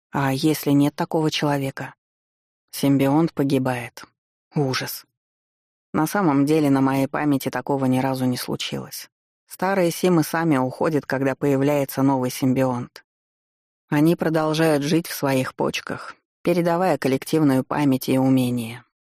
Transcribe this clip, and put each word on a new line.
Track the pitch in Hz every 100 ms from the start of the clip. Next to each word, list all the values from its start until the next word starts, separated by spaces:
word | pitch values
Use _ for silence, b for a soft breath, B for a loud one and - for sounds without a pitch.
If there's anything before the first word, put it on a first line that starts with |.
| _
А | 139 139
если | 135 156 147 -
нет | 143 143
такого | - 175 165 156
человека? | - 151 143 135 - 131 - _ _ _ _ _ _ _
Симбионт | - 139 139 135 147 165
погибает. | - 139 135 131 123 120 - - _ _ _ _
Ужас. | 160 135 127 135 - - _ _ _ _ _ _ _ _
На | - 156
самом | 208 180 139
деле | 143 160 147
на | 135
моей | 135 135 135
памяти | 151 147 139 135
такого | 127 127 139
ни | 131 127
разу | 135 131
не | 127 123
случилось. | - - - 139 127 - - _ _ _ -
Старые | - 185 196 170
симы | - 180 170
сами | 147 165 165 135
уходят, | 127 - - 151 -
когда | 131 135
появляется | 131 143 135 139 147 135 -
новый | 135 135 127
симбионт. | - 131 127 131 123 123 - _ _ _ _ _ _ _ _ -
Они | 151 156 175
продолжают | 165 160 156 156 160 147
жить | 143 165 170
в |
своих | - 139 131 127
почках, | - 139 - - - - - _ _
передавая | - 175 170 170 185 143
коллективную | 131 135 - 160 151 131
память | 127 - 143 131 -
и | 131
умения. | 131 131 123 123 113 120 - _